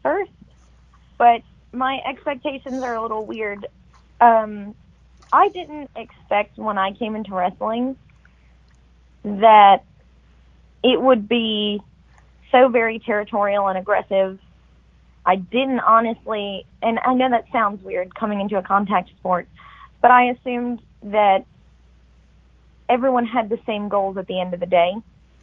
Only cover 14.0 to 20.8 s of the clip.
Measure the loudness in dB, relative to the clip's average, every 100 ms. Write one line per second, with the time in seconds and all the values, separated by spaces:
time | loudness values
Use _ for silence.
14 | 0 0 -2 -4 _ _ _ _ _ _
15 | _ _ -2 -2 -2 -2 -2 0 4 4
16 | 4 -4 -8 -8 -8 -10 -16 _ -4 -2
17 | 0 0 2 0 -2 -2 -2 -4 -8 -8
18 | -8 -8 -6 -4 -4 -6 -2 -2 0 -2
19 | -4 _ -4 -4 -6 -18 -20 -20 -20 _
20 | 6 6 4 0 -8 -6 -6 -8